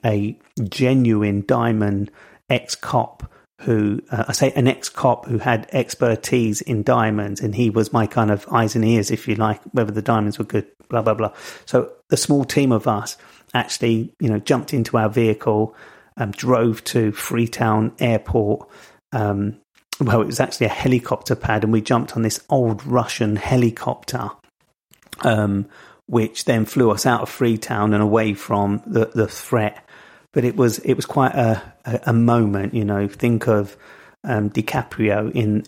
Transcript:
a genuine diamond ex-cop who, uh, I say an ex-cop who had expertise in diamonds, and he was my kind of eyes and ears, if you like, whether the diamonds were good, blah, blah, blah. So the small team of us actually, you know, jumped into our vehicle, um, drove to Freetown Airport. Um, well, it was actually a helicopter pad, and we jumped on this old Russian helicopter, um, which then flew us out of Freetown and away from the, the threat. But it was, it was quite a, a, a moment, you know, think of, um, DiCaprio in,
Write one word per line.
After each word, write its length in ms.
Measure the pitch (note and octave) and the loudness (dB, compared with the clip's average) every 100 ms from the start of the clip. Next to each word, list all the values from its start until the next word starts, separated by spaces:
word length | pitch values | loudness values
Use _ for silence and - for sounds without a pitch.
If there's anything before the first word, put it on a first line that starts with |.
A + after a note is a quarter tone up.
a 340 | A2+ G#2 G#2 - _ - G#2 | 0 0 -2 -6 _ -8 -6
genuine 760 | - B2 C3+ A#2 G#2+ G#2 G2+ - | 0 2 4 4 4 2 0 0
diamond 640 | A#2+ A#2 A2 G#2 G2 G2+ - - _ - | 2 2 2 0 0 -4 -10 -20 _ -2
ex-cop 840 | B2 - - - B2 A#2 - - _ _ _ | -2 -2 -10 -2 -2 -2 -8 -18 _ _ _
who, 380 | - A2 G#2 G2+ - | 0 2 2 -2 -4
uh, 120 | A2+ - | -4 -4
I 40 | |
say 200 | - C3+ | 0 0
an 160 | C3+ B2+ | 2 2
ex-cop 580 | B2+ - - C3 A#2 - | 0 -6 0 0 0 -2
who 120 | A2+ | -2
had 300 | B2+ A2+ - | 0 -2 0
expertise 880 | C3+ - - A#2+ A2+ - B2+ A2+ G#2 | -4 -4 0 0 0 0 0 2 -2
in 240 | - A2+ | -2 -2
diamonds, 560 | G#2 A#2+ A2 G#2 G2+ - | 2 2 2 0 -4 -4
and 140 | A2 | -4
he 160 | G#2 A#2 | 0 2
was 220 | A2 G#2 | 2 2
my 140 | A#2 G#2+ | 0 0
kind 240 | B2 G#2 | 2 2
of 160 | G2+ - | 0 0
eyes 240 | A#2+ A2+ A#2+ | 0 2 2
and 80 | |
ears, 260 | A2 A2+ G2+ | 2 2 0
if 160 | A2+ - | -4 -4
you 80 | |
like, 260 | G2+ G#2+ G#2 - | -2 0 -2 -4
whether 180 | B2+ G#2+ | -2 -2
the 120 | G#2+ | -2
diamonds 360 | G#2+ A2+ G#2 - | 0 0 0 -4
were 60 | |
good, 220 | A2 G#2 - _ - | -4 -4 -4 _ -6
blah, 140 | A#2+ | -2
blah, 120 | A2 | 0
blah. 180 | A2 G#2+ - - - | 0 -2 -6 -18 -18
So 260 | - B2+ A2+ - _ | -2 0 0 -8 _
the 80 | C#3 | -2
small 280 | - C#3+ | 2 0
team 260 | C3 D3+ C3+ | 2 2 2
of 160 | A2 B2+ | 2 0
us 300 | G#2 A2+ - - - _ | -2 -4 -12 -20 -20 _
actually, 600 | B2 - - A#2+ A2+ A#2 - | -4 -4 -2 0 0 -4 -4
you 80 | B2 | -2
know, 100 | G#2+ | 0
jumped 340 | - C3 - | 0 -2 -2
into 240 | C3+ A2+ A#2+ | -4 0 0
our 120 | A2 | 0
vehicle, 640 | A#2 A2+ G#2 A#2 G#2+ A2 - - - _ - | 2 0 0 0 0 0 -6 -20 -20 _ -8
um, 140 | G#2+ | -6
drove 540 | - B2 B2 A#2 A#2 | -4 0 2 2 -2
to 260 | - B2 A2 | -2 0 0
Freetown 800 | G#2 - A#2 A#2 - A2+ G#2+ A2 - | -2 -4 -2 -2 0 0 2 0 -2
Airport. 720 | B2 A2 - A#2+ G#2 - - - - _ _ | 0 0 0 0 0 -2 -6 -20 -20 _ _
Um, 480 | B2 G#2+ G2+ G2+ A2+ _ _ _ - | -2 -2 -2 -4 -6 _ _ _ -4
well, 220 | B2+ A2+ | 0 2
it 40 | G#2 | 2
was 120 | A#2 | -2
actually 280 | C3 - A2 | -4 -2 -2
a 40 | |
helicopter 640 | - C3 B2 - - - | 0 0 0 0 -6 -4
pad, 300 | A#2+ - G#2+ | -2 0 0
and 80 | G#2+ | 2
we 80 | A2 | 2
jumped 360 | G#2+ A#2+ - A#2 | 2 0 0 -2
on 60 | |
this 220 | A2+ - - | -2 -4 -2
old 380 | C#3 A#2+ G#2+ C3+ | 0 2 -2 0
Russian 480 | B2 A#2 - A2 | 0 0 -2 0
helicopter, 960 | G#2+ - B2+ A#2+ A#2 B2+ - - B2 G#2 - _ _ _ _ _ _ _ - | 0 0 2 2 0 -4 -6 -6 -8 -8 -12 _ _ _ _ _ _ _ -4
um, 440 | C3 G#2+ G#2 G2 G2+ - - _ - | 0 2 2 0 -4 -12 -20 _ -2
which 380 | A#2 A2 - | 0 0 -2
then 200 | - A#2 | 0 0
flew 280 | G#2+ C#3 A#2 | 0 2 2
us 140 | G2+ C3 | 2 2
out 160 | A#2 | 0
of 60 | - | -2
Freetown 640 | - A#2+ A2 - G#2+ G#2+ | -2 0 0 -2 0 2
and 120 | G#2 | 4
away 300 | G#2 A2 G#2+ | 4 4 2
from 480 | G2 - G#2 G2+ G#2 - | -2 -2 0 0 -2 -2
the, 200 | C#3 A2 | -2 0
the 200 | A#2 G#2 | 0 -2
threat. 580 | - - A#2+ G#2+ - - - - - _ | -4 -4 -2 -2 -4 -16 -20 -20 -20 _
But 100 | D3 | -2
it 120 | A#2+ G#2+ | 0 2
was, 220 | A#2+ G#2+ | 2 2
it 140 | - | -2
was 120 | A#2 - | -2 -2
quite 260 | D3 C3 | 0 0
a, 280 | C#3+ A#2 G#2+ - - - | 2 0 0 -4 -16 -8
a, 140 | A#2 - | -4 0
a 40 | |
moment, 640 | A#2 A#2 A#2 G#2+ G2 G2 | 2 4 4 2 0 -4
you 100 | A#2 | -2
know, 240 | G#2 G2+ G2+ | -2 -2 -2
think 400 | - A#2+ A2 A#2 | -2 0 0 2
of, 280 | G#2+ G2+ - - - - _ | 0 0 -10 -20 -20 -20 _
um, 260 | - A2 G#2 | -4 -2 -2
DiCaprio 840 | A#2 G#2+ C#3 - - G#2+ G2+ G#2+ | -2 -4 -4 -6 -2 0 0 -2
in, 320 | - G#2+ G#2 | -2 0 0